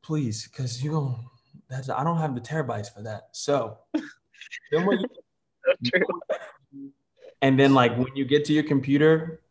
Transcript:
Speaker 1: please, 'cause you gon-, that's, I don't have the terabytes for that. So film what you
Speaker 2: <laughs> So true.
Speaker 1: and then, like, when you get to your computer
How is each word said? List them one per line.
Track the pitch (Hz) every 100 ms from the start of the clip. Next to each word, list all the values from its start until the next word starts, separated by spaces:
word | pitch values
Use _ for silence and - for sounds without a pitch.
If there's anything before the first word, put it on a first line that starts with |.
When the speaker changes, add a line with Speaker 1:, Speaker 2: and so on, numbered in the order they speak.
Speaker 1:
please, | - 156 123 107 -
'cause | - 127 117
you | 147
gon-, | 156 135 117 120 _ _ - _
that's, | 131 131
I | 120
don't | 151 165
have | 156
the | 123
terabytes | 117 156 135 117 107
for | 101
that. | 110 104 -
So | - - 143 113 110 _ 311 - - _ _ - - _
film | 151 185
what | 185
you | 233
Speaker 2:
<laughs> | - _ _ _ _ 175
So | -
true. | 123 185 - 349 - - - - _ - 277 _ _ _ - _
Speaker 1:
and | 135 135
then, | 139
like, | 135 120 113
when | 127
you | 139
get | 135 143 143
to |
your | 151
computer | 151 139 135 143 156 160 165 - _